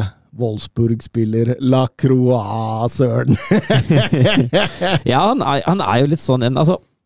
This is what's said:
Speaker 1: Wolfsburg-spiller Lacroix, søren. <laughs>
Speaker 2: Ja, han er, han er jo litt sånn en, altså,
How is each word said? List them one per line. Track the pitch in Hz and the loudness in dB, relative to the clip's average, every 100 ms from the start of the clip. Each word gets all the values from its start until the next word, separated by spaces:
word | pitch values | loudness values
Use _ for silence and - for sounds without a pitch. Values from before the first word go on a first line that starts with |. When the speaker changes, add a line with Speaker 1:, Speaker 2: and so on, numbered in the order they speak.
| 101 - _ | -4 -8 _
Speaker 1:
Wolfsburg-spiller | 104 117 107 - - 117 117 - 117 110 113 117 123 | -6 -6 -6 -8 -2 0 -2 -4 -4 -2 0 -2 -2
Lacroix, | 131 131 131 - 135 131 123 123 101 113 113 110 120 | 0 2 0 0 0 2 2 0 -2 -6 -4 -4 -4
søren. | - 127 117 127 - | 0 0 0 0 -2
<laughs> | - 196 - 214 - 143 - 151 127 208 123 180 208 - 180 175 - | 0 -2 2 0 2 2 2 2 4 2 2 0 -2 -4 -2 -2 0
Speaker 2:
Ja, | 127 196 | 0 2
han | 262 | 0
er, | 143 139 - | -2 -2 0
han | 190 | -2
er | 113 117 | 0 2
jo | 143 | 2
litt | 156 | 0
sånn | - 127 | 0 0
en, | 120 131 | 0 2
altså, | 160 180 - _ | 2 0 -6 _